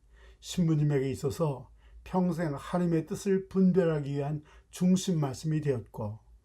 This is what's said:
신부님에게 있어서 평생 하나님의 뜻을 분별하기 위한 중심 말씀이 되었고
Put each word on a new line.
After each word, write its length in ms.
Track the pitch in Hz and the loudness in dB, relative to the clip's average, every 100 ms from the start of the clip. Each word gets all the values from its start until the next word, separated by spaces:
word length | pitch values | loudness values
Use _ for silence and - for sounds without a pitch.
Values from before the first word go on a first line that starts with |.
| _ - - - | _ -20 -20 -20
신부님에게 680 | - - 165 156 147 143 135 | -6 0 2 2 2 2 0
있어서 640 | 127 143 - 160 127 - - - - | -2 -4 -2 -2 -2 -10 -20 -20 -20
평생 500 | - 185 180 160 165 | -4 0 0 0 -2
하나님의 520 | 139 - 180 175 165 156 | -4 -4 -2 2 0 -2
뜻을 420 | - 202 190 190 | -4 0 0 0
분별하기 640 | 190 185 180 165 151 139 | 4 4 6 4 2 -2
위한 300 | 143 143 151 - - _ | -4 -4 -6 -8 -20 _
중심 480 | - 180 185 - 160 | -2 2 2 2 0
말씀이 420 | 139 120 160 156 | -2 -4 -2 0
되었고 600 | 147 123 - - 107 110 - - | 0 -2 -4 -10 -8 -10 -16 -20